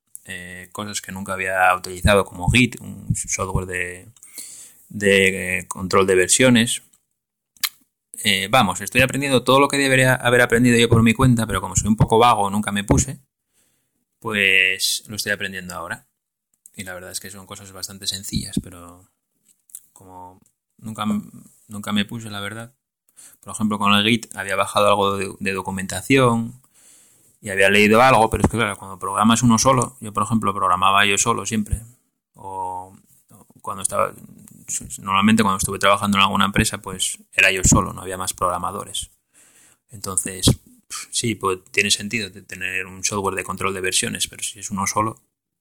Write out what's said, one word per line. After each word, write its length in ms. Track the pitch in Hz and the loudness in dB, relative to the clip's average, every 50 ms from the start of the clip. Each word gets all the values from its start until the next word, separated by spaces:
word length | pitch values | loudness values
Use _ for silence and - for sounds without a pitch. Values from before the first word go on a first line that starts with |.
| _ _ _ - _ | _ _ _ -20 _
eh, 440 | - 95 90 90 90 90 90 92 90 | -14 -14 -14 -12 -14 -16 -16 -18 -16
cosas 300 | - - 104 104 101 - | -12 -10 -10 -8 -10 -10
que 100 | - - | -10 -10
nunca 220 | 92 95 98 98 95 | -12 -10 -8 -8 -6
había 400 | 95 95 95 95 95 92 90 92 | -4 -4 -2 2 4 4 4 2
utilizado 500 | 90 - 95 90 90 - 110 104 98 95 | 0 -6 -12 -12 -2 2 4 4 4 2
como 240 | - - - - - | 0 -6 -6 -4 2
Git, 300 | 120 120 123 - - - | 4 4 4 2 0 -8
un 340 | - - - 101 - - - | -14 -16 -16 -14 -6 -6 -4
software 500 | - - - - - 98 95 95 95 92 | -4 -4 -8 -6 -6 -6 -4 -4 -6 -6
de, 420 | 92 90 90 90 90 90 92 98 110 _ _ - - - - - - - - - - - _ _ _ | -4 -6 -6 -6 -8 -10 -14 -20 -20 _ _ -20 -20 -20 -20 -18 -18 -20 -20 -20 -20 -20 _ _ _
de, 680 | - 104 104 98 98 98 95 95 95 92 92 90 90 92 | -8 -2 2 4 6 6 6 4 2 0 -4 -4 -4 -6
eh, 80 | 87 - | -6 -8
control 400 | - - 95 90 98 98 95 98 | -10 -8 -6 0 2 2 4 4
de 80 | 92 | 4
versiones. 680 | 92 90 90 - - 127 127 123 113 117 117 - - _ _ _ _ _ _ _ _ _ _ _ _ _ _ _ - - - _ _ _ _ _ _ _ _ - - - | 2 4 2 2 4 4 6 6 4 4 2 -2 -8 _ _ _ _ _ _ _ _ _ _ _ _ _ _ _ -10 -10 -10 _ _ _ _ _ _ _ _ -16 -6 -2
Eh, 240 | 107 98 95 95 101 | 0 0 0 0 2
vamos, 320 | 127 131 110 92 87 - | 2 2 2 2 0 -6
estoy 200 | 101 90 - 123 | -8 -4 0 2
aprendiendo 420 | 131 131 - 135 143 139 135 120 - | 2 2 0 -2 -2 2 2 2 4
todo 160 | 131 131 135 | 4 6 6
lo 80 | 143 139 | 6 4
que 100 | 143 139 | 2 0
debería 380 | 139 135 131 131 127 131 127 | 2 4 4 4 6 4 4
haber 260 | - - 120 123 123 | 2 2 4 4 4
aprendido 360 | 123 - 117 117 127 123 120 117 | 4 4 4 4 6 6 6 6
yo 120 | 117 - | 6 6
por 140 | 117 113 113 | 6 4 6
mi 100 | 113 110 | 4 4
cuenta, 320 | - 131 131 120 110 110 | 4 4 4 4 4 2
pero 160 | 107 98 95 | -2 -2 -4
como 140 | 98 95 90 | -4 -2 -4
soy 140 | - - 104 | -2 0 0
un 80 | 107 - | 2 2
poco 200 | - - 113 110 | 2 4 6 6
vago, 320 | 101 104 110 104 101 98 | 6 6 4 4 0 -2
nunca 220 | 101 107 107 101 | 0 0 0 0
me 120 | 101 101 101 | 0 -2 0
puse, 360 | - 139 135 - 135 135 - _ _ _ _ _ _ _ _ _ _ _ _ _ _ _ _ _ _ _ _ | 2 2 2 2 -2 -6 -14 _ _ _ _ _ _ _ _ _ _ _ _ _ _ _ _ _ _ _ _
pues 840 | - 113 107 101 98 95 95 95 95 92 95 95 - - - - - - | -8 -4 0 2 4 4 6 6 4 4 2 -2 -4 -4 -4 -6 -8 -10
lo 80 | 107 | -10
estoy 160 | 98 - 104 | -8 -4 -6
aprendiendo 440 | 101 95 101 95 95 92 90 90 90 | -4 -4 -6 -10 -10 -10 -12 -12 -12
ahora. 320 | 85 85 90 117 - _ _ _ _ _ _ _ _ _ _ _ _ _ - _ | -12 -10 -10 -12 -14 _ _ _ _ _ _ _ _ _ _ _ _ _ -20 _
Y 80 | - 98 | -16 -14
la 100 | 92 90 | -14 -12
verdad 180 | 90 92 92 | -14 -14 -12
es 80 | 92 - | -14 -14
que 100 | - 95 | -14 -14
son 160 | 98 101 95 | -18 -18 -18
cosas 260 | 95 101 98 101 95 | -18 -18 -18 -18 -20
bastante 360 | 95 92 92 - 98 98 101 - | -16 -14 -14 -14 -14 -10 -8 -8
sencillas, 480 | 98 98 101 - - - - 98 - - - | -8 -8 -10 -6 -6 -6 -6 -4 -6 -6 -8
pero 440 | - 90 87 87 87 87 92 101 _ _ _ _ _ _ _ _ _ _ _ _ _ - - _ _ | -8 -20 -20 -20 -20 -20 -20 _ _ _ _ _ _ _ _ _ _ _ _ _ _ -20 -20 _ _
como 500 | _ - 98 92 92 90 90 92 95 _ _ _ _ _ _ _ _ _ | _ -20 -20 -20 -20 -20 -20 -20 -20 _ _ _ _ _ _ _ _ _
nunca, 280 | 113 110 110 107 104 107 104 104 - - - - - _ _ _ _ _ | -16 -16 -10 -8 -4 -4 -4 -4 -6 -10 -20 -20 -20 _ _ _ _ _
nunca 240 | 104 104 104 107 | -16 -12 -8 -4
me 140 | 104 104 101 | -4 -4 -4
puse, 260 | - 120 117 110 107 | -4 -8 -14 -12 -12
la 80 | 104 101 | -12 -10
verdad. 340 | 101 101 107 113 117 127 _ _ _ _ _ _ _ _ _ _ - - _ _ | -10 -10 -10 -12 -16 -18 _ _ _ _ _ _ _ _ _ _ -20 -20 _ _
Por 120 | _ 101 - | _ -14 -6
ejemplo, 240 | - 107 104 107 101 | -4 -2 -2 -2 0
con 160 | 104 101 104 | 2 2 2
el 100 | 101 104 113 | 4 4 2
Git 280 | 120 110 - - - | 0 0 -2 -8 -12
había 200 | 98 95 98 95 | -12 -8 -6 -2
bajado 320 | 95 101 - - 104 104 101 | -4 -4 -2 0 2 4 4
algo 300 | 101 101 98 98 98 98 | 4 4 2 0 0 -4
de, 180 | 95 98 - - | -6 -8 -8 -8
de 140 | 101 95 98 | -6 -6 -6
documentación 1080 | 95 95 98 95 95 95 95 98 92 - - 135 135 127 120 117 117 113 117 123 - _ _ _ _ _ _ _ _ _ _ _ _ _ _ _ _ | -6 -6 -6 -6 -6 -6 -6 -8 -8 -2 0 2 4 4 4 2 0 -2 -6 -10 -16 _ _ _ _ _ _ _ _ _ _ _ _ _ _ _ _
y 100 | - 104 | -10 -6
había 180 | 95 98 95 95 | 2 4 4 4
leído 320 | 101 104 104 104 110 113 | 6 6 6 6 6 6
algo, 280 | 127 131 127 107 110 110 | 6 6 6 6 4 4
pero 100 | 101 98 - | 2 0 -2
es 60 | - | -2
que, 80 | - 113 | 0 0
claro, 180 | 113 104 98 | -2 -2 -4
cuando 220 | - 101 95 98 92 | -8 -12 -16 -16 -10
programas 460 | 92 95 98 98 104 113 117 117 123 | -8 -6 0 2 4 4 4 4 4
uno 160 | 120 113 110 | 4 4 4
solo, 380 | - 131 135 123 117 - - - | 4 2 4 2 0 -2 -6 -12
yo, 120 | 113 107 101 | -14 -8 -4
por 100 | 101 104 | -4 -2
ejemplo, 280 | - 120 110 107 101 | 0 0 0 0 0
programaba 540 | 98 101 98 92 90 92 95 95 98 101 101 | -2 0 0 0 0 2 2 2 4 4 2
yo 120 | 101 101 98 | 2 2 0
solo 260 | - 120 113 104 98 | 0 0 0 -2 -2
siempre, 380 | - 113 107 104 - 98 107 113 - _ _ _ _ _ _ _ _ _ | -4 -4 -4 -2 -4 -6 -8 -8 -16 _ _ _ _ _ _ _ _ _
o, 640 | - - 95 95 95 95 92 92 92 92 95 98 - _ _ _ _ _ _ | -20 -18 -14 -10 -10 -8 -8 -8 -10 -12 -16 -20 -20 _ _ _ _ _ _
o 160 | 110 98 _ _ _ _ | -20 -20 _ _ _ _
cuando 220 | _ 107 101 98 92 | _ -14 -12 -6 -6
estaba, 320 | - 101 101 101 95 101 - - - - - - - - - - - - - - - - - | -4 0 0 -2 -2 -4 -12 -20 -20 -20 -20 -20 -20 -20 -20 -14 -10 -10 -10 -10 -12 -14 -12
normalmente 460 | - 98 95 98 101 110 110 113 107 | -6 -2 0 4 4 4 4 4 4
cuando 160 | 98 95 95 | 0 0 0
estuve 180 | - - 98 95 | -2 -4 -4 0
trabajando 400 | 101 98 101 101 107 101 101 98 | 2 2 2 4 2 0 2 4
en 60 | 98 | 2
alguna 220 | 98 101 101 98 | 2 4 2 0
empresa, 340 | 101 104 110 110 - 107 101 | 2 2 0 0 0 -2 -8
pues 400 | - 98 92 92 - - - - - _ - | -10 -10 -8 -6 -6 -6 -6 -10 -16 _ 0
era 180 | 98 95 95 | 2 2 2
yo 100 | 95 92 92 | 2 2 2
solo, 300 | - - 107 92 85 85 | 4 4 4 2 -2 -8
no 80 | 92 | -10
había 160 | 90 92 92 92 | -10 -10 -8 -8
más 160 | 92 90 - | -8 -8 -6
programadores. 760 | - 92 87 87 87 87 90 98 101 - - - - - - _ _ _ _ _ _ _ _ _ _ _ _ _ _ _ _ | -4 -2 -2 -2 -2 -4 -6 -6 -8 -12 -10 -10 -12 -12 -12 _ _ _ _ _ _ _ _ _ _ _ _ _ _ _ _
Entonces, 720 | - 101 - 98 95 - - 95 95 92 - - - - _ _ _ _ _ _ - - - - | -18 -14 -10 -6 -6 -6 -6 -6 -8 -2 0 0 0 0 _ _ _ _ _ _ -12 -12 -12 -8
sí, 240 | - - - 117 101 | -6 -4 -4 -4 -4
pues 240 | - 98 95 92 - _ _ | -2 -2 -2 -2 -2 _ _
tiene 220 | - 104 101 101 | -2 0 2 2
sentido 400 | - - 104 104 120 113 101 92 | 0 -2 -2 -6 -6 -6 -6 -6
de 100 | 101 98 | -12 -18
tener 460 | 92 _ - 90 92 92 92 95 95 92 | -20 _ -14 -12 -10 -8 -8 -8 -8 -10
un 160 | 92 95 92 | -14 -8 -8
software 320 | - 110 101 95 95 95 | -4 -4 -2 -2 -2 -4
de 80 | 98 95 | -4 -6
control 320 | - 95 95 95 98 98 | -8 -6 -4 -4 -4 -4
de 60 | 95 | -4
versiones, 460 | 92 95 - - 120 110 101 92 - - | -6 -2 -2 -2 -4 -4 -4 -6 -8 -8
pero 140 | - - | -8 -12
si 180 | - - - 107 | -12 -12 -12 -12
es 120 | 95 - | -12 -10
uno 160 | 101 95 98 - | -6 -6 -4 -4
solo, 340 | - 107 107 110 - _ _ _ _ _ _ _ _ _ | -2 -2 -2 -2 -4 _ _ _ _ _ _ _ _ _